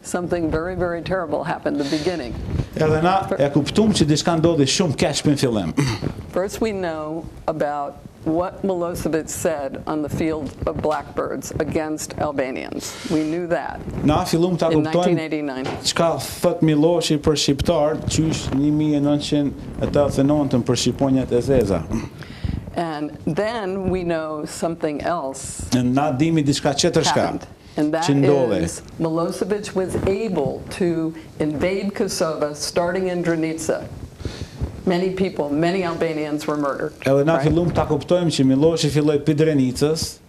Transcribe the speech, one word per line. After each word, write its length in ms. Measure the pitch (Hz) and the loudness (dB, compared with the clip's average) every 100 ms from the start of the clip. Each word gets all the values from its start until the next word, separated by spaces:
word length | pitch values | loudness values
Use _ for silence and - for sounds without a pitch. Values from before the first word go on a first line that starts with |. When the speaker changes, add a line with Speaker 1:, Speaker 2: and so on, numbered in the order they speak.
Speaker 1:
something 460 | - 185 170 175 160 | -4 -4 -2 0 0
very, 260 | 156 170 185 | 0 -2 -2
very 260 | 180 170 | -2 -2
terrible 420 | 156 185 165 147 | -2 -2 -2 -2
happened 360 | 147 147 151 143 | -2 -2 -2 -2
in 40 | 143 | -2
the 100 | - | 0
beginning. 360 | 151 175 120 - - - - - | 0 -2 -6 -8 -4 -4 -4 0
Speaker 2:
Edhe 260 | 156 156 | 2 4
na 240 | 170 190 - | 4 2 0
Speaker 1:
Fir- 140 | - | 0
Speaker 2:
e 80 | 143 | 2
kuptum 420 | 151 143 - 220 | 2 2 4 4
që 120 | - 151 | 4 4
diçka 300 | 151 - 165 | 4 2 2
ndodhi 260 | 165 160 135 | 4 4 2
shumë 300 | - 185 - | 2 0 2
keq 300 | 170 - - | 0 2 2
në 80 | 143 | 2
fillim. 360 | 127 110 85 - 135 107 | 2 2 0 0 0 -2
<clears throat> 280 | - - - | -4 -8 -6
Speaker 1:
First, 300 | - 196 - | -4 -2 -2
we 100 | 226 | -2
know 540 | 196 175 160 151 160 151 - - | -2 -4 -4 -6 -8 -10 -8 -6
about 460 | 160 143 147 143 - - - | -2 -2 -2 -6 -8 -18 -8
what 380 | 160 160 180 - | -2 0 -2 -4
Milosevic 640 | 196 180 170 175 165 156 151 | -2 -2 -2 -4 -2 -2 -4
said 520 | - 180 151 135 - - | -2 -2 -2 -4 -8 -4
on 140 | 156 | -4
the 60 | 147 | -2
field 400 | - 160 156 135 - - | -2 -2 -2 -6 -6 -6
of 100 | 156 | -2
blackbirds 680 | 151 151 143 - 139 - - - | -2 -2 -4 -6 -4 -6 -8 -4
against 540 | 151 160 156 156 - - | -2 -2 -2 -6 -8 -4
Albanians. 720 | 151 143 131 107 64 - - - - | -4 -2 -4 -4 -6 -8 -8 -10 -2
We 120 | 156 | 0
knew 240 | 156 170 170 | 0 -2 -2
that 320 | 165 127 - - - 135 | -2 -2 -8 -8 0 2
Speaker 2:
Na 180 | 156 | 2
fillum 340 | 180 165 180 170 | 2 2 2 2
ta 120 | 165 | 2
Speaker 1:
in 140 | 160 | 2
Speaker 2:
kuptojmë 100 | 151 | 2
Speaker 1:
nineteen 260 | 165 180 170 | 2 4 2
eighty-nine. 460 | 160 151 147 131 131 - | 0 -4 -4 -4 -6 -4
Speaker 2:
çka 360 | - - 170 147 - - | -4 2 2 0 -6 0
thot 200 | 180 165 | 0 4
Miloshi 560 | 160 151 160 170 - 151 | 4 6 4 4 2 2
për 180 | 160 143 | 2 2
shqiptar, 540 | - 135 - 170 147 156 - | 2 2 2 2 2 0 -2
qysh 420 | - 160 - - 131 | 0 0 0 -2 2
një 160 | 147 | 2
mijë 260 | 151 151 147 | 2 2 2
e 40 | |
nëntëqind 500 | 143 147 143 147 143 - - - | 2 2 2 0 0 -4 -10 -4
e 40 | 120 | 0
tetëdhjetë 340 | 147 143 - | 2 2 4
e 40 | |
nëntën 400 | 139 151 139 127 | 4 4 2 0
për 120 | 117 120 | 2 0
shqiponjat 480 | 127 120 139 131 123 | 0 2 2 2 2
e 100 | 120 | 0
zeza. 400 | 120 135 104 87 78 113 - - - - - - - - | 4 2 4 0 -2 -6 -6 -14 -16 -6 -4 -4 -6 -6
Speaker 1:
And 360 | 170 151 151 147 - | -4 -4 -8 -6 -4
then 640 | 165 214 240 190 196 185 | -2 -2 -2 -4 -2 -2
we 140 | 185 | -2
know 420 | 170 165 156 156 160 | 0 -2 -4 -6 -8
something 560 | - 170 165 160 147 | -4 -4 -2 -2 -2
else 680 | - 170 135 131 - - - 123 | -2 -2 -4 -8 -10 -10 -2 0
Speaker 2:
E 60 | |
na 280 | 123 127 151 | 2 2 2
dimi 320 | 127 160 160 | 2 2 4
diçka 280 | 139 139 151 | 2 2 0
tjetër 300 | 139 175 165 | 2 2 4
shka 160 | 160 147 | 4 2
Speaker 1:
happened. 260 | 85 - - - - - | 0 -2 -10 -20 -10 -2
And 160 | 151 | 0
that 100 | 160 | 0
Speaker 2:
që 100 | 160 143 | 2 4
ndodhi. 400 | 139 143 123 95 | 6 4 4 2
Speaker 1:
is 180 | 82 - - - | 0 -4 -14 -4
Milosevic 760 | 165 160 175 185 190 208 - 185 | -2 0 -2 -2 -2 -2 -2 -4
was 200 | 185 180 - | -2 -2 0
able 540 | 202 226 175 131 135 - - | 0 0 0 -2 -4 -10 -2
to 360 | 175 160 160 160 - - | 0 0 -2 -6 -16 -4
invade 560 | 156 151 175 196 202 - | -2 0 0 0 -2 -2
Kosovo, 580 | - - 165 151 147 | -2 0 -2 0 -4
starting 540 | 147 - - 175 185 185 | -4 -4 0 0 0 -2
in 160 | 180 | 0
Drenica. 600 | 165 165 160 160 - - - - - - - - - - - - - | 0 0 -2 -4 -2 -4 -4 -14 -16 -10 -10 -8 -12 -6 -8 -4 0
Many 260 | 175 190 | 0 0
people, 380 | 180 190 - 147 | 0 -2 -2 -2
many 340 | 143 170 190 175 | 0 2 0 -2
Albanians 600 | 165 165 156 151 147 156 | -2 -2 -2 -2 -4 -2
were 100 | 151 | -2
murdered, 360 | 143 127 151 - 131 | -2 -2 -6 -4 2
Speaker 2:
Edhe 180 | 139 143 | 4 4
na 100 | 165 | 4
Speaker 1:
right? 80 | 147 | 4
Speaker 2:
fillum 220 | 156 175 | 2 2
ta 140 | - 156 | 2 2
kuptojmë 460 | 151 - 180 170 | 0 2 2 2
që 120 | - 131 | 4 4
Miloshi 400 | 131 160 160 151 | 6 4 4 2
filloi 300 | 139 151 147 | 2 4 2
pi 100 | 147 151 | 2 4
Drenicës 840 | 160 147 127 123 147 160 - - | 4 4 2 2 0 2 -4 -10